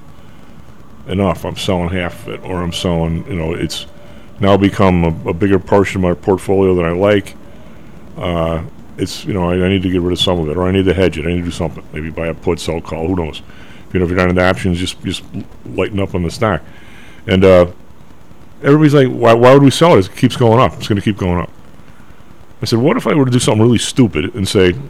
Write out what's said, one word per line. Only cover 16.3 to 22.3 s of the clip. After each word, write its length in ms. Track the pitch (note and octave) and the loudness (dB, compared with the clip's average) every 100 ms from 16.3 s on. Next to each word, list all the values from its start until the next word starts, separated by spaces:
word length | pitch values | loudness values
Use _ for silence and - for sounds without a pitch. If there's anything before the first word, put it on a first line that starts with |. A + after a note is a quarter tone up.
stock. 300 | - A2 E2 - - - - - - - | -2 -2 -2 -6 -20 -20 -20 -20 -14 -2
And, 160 | F#2+ | 4
uh, 260 | F#2+ F2+ F2 - - - - - - - - - | 6 6 4 -2 -20 -20 -20 -20 -20 -20 -20 -4
everybody's 340 | C#3+ D3+ D3+ | 2 4 4
like, 120 | C#3+ C3 | 4 2
"Why, 280 | A#2+ A#2 | 2 4
why 200 | A#2 B2 | 6 8
would 80 | C#3+ | 8
we 80 | C#3 | 6
sell 260 | - E3+ A#2+ | 4 4 4
it? 100 | - | 2
It 100 | - | -2
keeps 200 | B2 - | -2 2
going 220 | A#2 A2+ | 2 4
up. 180 | G2 - | 2 -2
It's 100 | - | -4
gonna 120 | G2+ | -2
keep 160 | A2 G2 | -2 -2
going 220 | F#2 F2 | -2 -2
up." 120 | - - - - - - - - - | -6 -12 -20 -20 -20 -20 -20 -20 -20